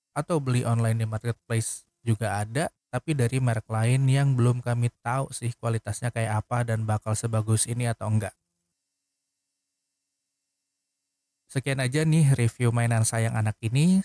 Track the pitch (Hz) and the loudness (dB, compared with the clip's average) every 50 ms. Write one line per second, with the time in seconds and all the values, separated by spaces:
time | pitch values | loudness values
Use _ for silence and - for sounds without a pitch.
0 | _ _ - 143 156 - 175 156 135 131 123 123 - 117 117 117 113 113 113 113 | _ _ -8 -8 -4 -2 -2 -2 0 0 0 0 2 0 0 2 2 0 0 0
1 | 113 110 110 107 - 120 113 _ _ - 117 113 110 - - - _ _ _ _ | -2 -4 -4 -6 -4 -6 -6 _ _ -4 -2 -2 -2 -4 -8 -10 _ _ _ _
2 | - 117 110 - 117 104 98 104 104 107 113 143 175 - _ _ _ - - 127 | -2 -2 -2 0 0 -4 -2 -4 -4 -4 -4 -4 -4 -4 _ _ _ -8 -8 -8
3 | - 160 156 135 120 117 131 131 131 123 113 113 - - 113 110 113 117 127 131 | -4 -4 0 0 0 0 0 0 0 0 -2 -2 -4 -4 -2 0 2 2 2 2
4 | 135 131 131 139 139 139 131 123 120 123 120 123 - 120 120 120 120 120 _ _ | 4 4 4 4 4 2 4 4 4 2 2 0 -2 -4 -2 0 0 -2 _ _
5 | - 117 123 135 139 - - - 117 117 - - - 117 113 110 - 113 104 - | -6 -4 -4 -4 -4 -6 -8 -6 -6 -6 -6 -4 -4 -4 -4 -2 -4 -6 -8 -4
6 | - 120 - 117 113 107 107 107 - - 123 120 120 117 113 110 110 107 107 107 | -6 -4 -2 -2 -2 -2 -2 -2 -2 -2 -2 -2 -2 -2 -2 -2 0 -2 -2 -2
7 | - 110 107 - - 113 113 110 104 110 113 107 - - 120 120 123 117 113 - | -2 -4 -4 -2 -2 -2 -2 -2 0 2 0 0 0 -2 -4 -4 -4 -4 -4 -4
8 | 107 107 110 107 104 92 - _ _ _ _ _ _ _ _ _ _ _ _ _ | -4 0 0 0 -2 -2 -10 _ _ _ _ _ _ _ _ _ _ _ _ _
9 | _ _ _ _ _ _ _ _ _ _ _ _ _ _ _ _ _ _ _ _ | _ _ _ _ _ _ _ _ _ _ _ _ _ _ _ _ _ _ _ _
10 | _ _ _ _ _ _ _ _ _ _ _ _ _ _ _ _ _ _ _ _ | _ _ _ _ _ _ _ _ _ _ _ _ _ _ _ _ _ _ _ _
11 | _ _ _ _ _ _ _ _ _ - - 135 - 139 135 135 131 123 131 151 | _ _ _ _ _ _ _ _ _ -6 -6 -6 -4 -2 -4 -2 -2 -2 0 0
12 | 160 160 156 165 156 139 139 123 117 113 - - 123 117 117 120 117 117 117 113 | 2 4 4 6 6 4 4 4 2 0 0 0 0 2 2 2 2 2 2 2
13 | 110 - - 113 113 113 117 113 107 107 - - 113 110 117 139 160 180 185 190 | 2 2 0 0 0 0 0 0 -2 -2 -2 -4 -4 -2 0 2 4 4 4 4